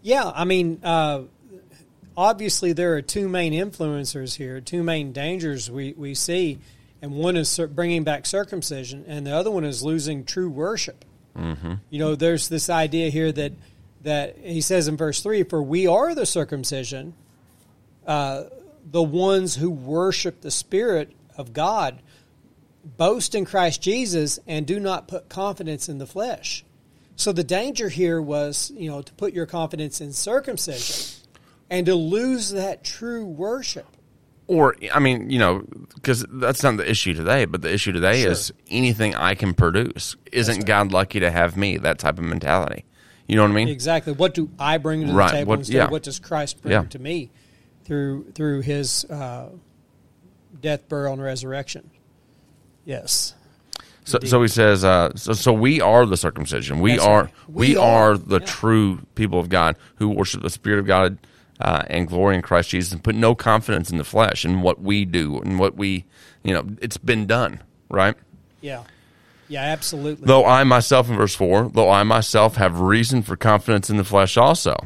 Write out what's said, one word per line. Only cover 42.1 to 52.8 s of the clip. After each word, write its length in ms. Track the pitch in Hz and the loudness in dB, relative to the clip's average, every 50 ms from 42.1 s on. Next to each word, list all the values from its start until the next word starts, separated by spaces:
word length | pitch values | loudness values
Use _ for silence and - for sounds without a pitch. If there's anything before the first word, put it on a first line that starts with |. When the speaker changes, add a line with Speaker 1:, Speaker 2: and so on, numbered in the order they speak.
| 76 90 | -2 -2
Speaker 2:
of 60 | 85 | -4
mentality. 600 | 82 85 85 - 71 76 92 87 - - - - _ _ _ _ _ - _ _ _ | -4 -4 -4 -2 0 0 0 0 -2 -8 -12 -14 _ _ _ _ _ -20 _ _ _
You 80 | 104 | 4
know 60 | 107 107 | 4 6
what 100 | 104 104 | 6 4
I 20 | |
mean? 140 | 104 110 117 | 2 0 0
Speaker 1:
Exactly. 440 | 151 131 120 156 165 160 151 - 147 | -2 -6 -2 0 0 0 0 -4 -2
What 220 | 135 175 185 - | 0 0 0 0
do 160 | 175 160 151 - - | -2 -6 -6 -6 -6
I 180 | 139 147 156 165 | -2 -2 -2 0
bring 220 | 139 156 156 156 156 | -2 -2 -2 -2 -2
to 40 | |
the 60 | 147 - | 0 4
Speaker 2:
Right. 160 | 98 98 87 | 4 4 4
Speaker 1:
table 200 | - 147 143 101 | 4 0 0 0
Speaker 2:
What, 100 | 110 107 | 0 -2
Speaker 1:
instead 160 | - 101 113 | -2 0 2
Speaker 2:
yeah. 80 | 131 117 | 2 2
Speaker 1:
of 80 | - - | 2 0
what 100 | 156 - | -6 -6
does 160 | 139 135 - | -8 -12 -12
Christ 420 | - - 170 156 147 139 - - _ | -10 -6 -6 -4 -4 -6 -10 -12 _
bring 100 | 104 101 | 0 0
Speaker 2:
Yeah. 100 | 107 90 | 0 0
Speaker 1:
to 160 | - - 135 | -2 -8 -14
me 320 | 127 156 170 175 139 113 _ _ _ _ _ _ _ _ _ _ _ | -10 -6 -6 -6 -8 -10 _ _ _ _ _ _ _ _ _ _ _
through, 480 | - 147 147 139 139 135 139 - - - | -6 -4 -4 -2 -4 -4 -6 -10 -14 -10
through 280 | - 156 151 143 139 131 | -6 -4 -2 -2 -2 -2
his, 420 | 135 143 143 143 127 - - - | -4 -4 -4 -2 -4 -4 -4 -6
uh, 440 | - - 147 139 127 123 123 123 - - 180 _ _ _ _ _ _ _ _ _ _ _ _ _ _ _ _ _ _ - 151 | -6 -10 -12 -10 -10 -12 -12 -14 -16 -18 -20 _ _ _ _ _ _ _ _ _ _ _ _ _ _ _ _ _ _ -20 -8
death, 280 | 120 156 151 139 _ _ | -4 -4 -4 -4 _ _
burial, 260 | 160 143 139 139 135 | -6 -4 -4 -4 -6
and 80 | 135 135 | -4 -6
resurrection? 680 | 135 131 127 127 131 131 139 139 - - - - - _ _ _ _ _ _ _ _ _ _ _ _ _ _ _ _ _ _ | -6 -6 -6 -8 -8 -8 -8 -8 -8 -12 -14 -14 -20 _ _ _ _ _ _ _ _ _ _ _ _ _ _ _ _ _ _